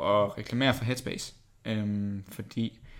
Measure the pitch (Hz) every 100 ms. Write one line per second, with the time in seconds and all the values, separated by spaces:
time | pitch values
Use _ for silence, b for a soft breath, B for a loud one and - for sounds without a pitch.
0 | 101 104 101 110 104 120 135 127 113 127
1 | - - - - _ _ 110 110 104 101
2 | 101 98 - - 104 120 113 - B